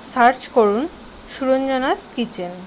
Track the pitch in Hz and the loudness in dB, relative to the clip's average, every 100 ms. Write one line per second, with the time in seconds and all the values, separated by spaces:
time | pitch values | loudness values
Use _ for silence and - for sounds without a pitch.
0 | - 254 240 254 - 262 208 208 320 - | -6 4 4 4 0 2 4 2 -4 -10
1 | - - - - 262 262 269 262 269 392 | -20 -20 -16 -6 0 0 0 -2 0 -2
2 | - - 226 - 175 180 | -4 -6 -6 -6 -10 -12